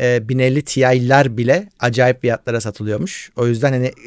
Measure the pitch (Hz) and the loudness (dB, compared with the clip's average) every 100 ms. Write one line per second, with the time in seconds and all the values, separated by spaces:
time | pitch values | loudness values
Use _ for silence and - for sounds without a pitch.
0 | 123 123 110 131 131 139 143 131 127 127 | -2 -2 -2 0 0 0 -2 0 2 2
1 | 123 139 139 113 120 165 208 - 123 117 | 4 4 2 0 0 0 -2 -4 -2 2
2 | 127 123 120 113 - 113 107 101 107 107 | 2 2 -2 -2 -4 -4 -4 -6 -6 -4
3 | 190 - - - 120 117 139 127 127 - | -6 -10 -12 -4 -2 0 0 0 -2 -6